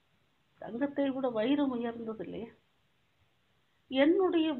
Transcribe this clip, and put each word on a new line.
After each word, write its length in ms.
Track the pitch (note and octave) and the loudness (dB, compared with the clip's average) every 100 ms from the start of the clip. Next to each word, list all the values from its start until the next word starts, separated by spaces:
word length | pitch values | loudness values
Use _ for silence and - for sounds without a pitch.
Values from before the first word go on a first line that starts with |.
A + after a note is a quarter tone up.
| _ _ _ _ _ - | _ _ _ _ _ -16
தங்கத்தை 420 | - A#3 C#4+ C#4+ C#4 C4 | -10 -4 -4 0 -2 0
விட 100 | B3+ A3 | -2 0
வைரம் 380 | A#3 D4 C#4 | 0 2 2
உயர்ந்தது 480 | A#3+ A#3 A#3 A3 A3 | 0 -4 -6 -8 -8
இல்லையா? 240 | F3 F3 A#3 - _ _ _ _ _ _ _ _ _ _ _ _ - | -8 -10 -12 -16 _ _ _ _ _ _ _ _ _ _ _ _ -6
என்னுடைய 580 | C4 D4+ F#4+ F4+ E4 D#4+ | 2 4 6 4 2 2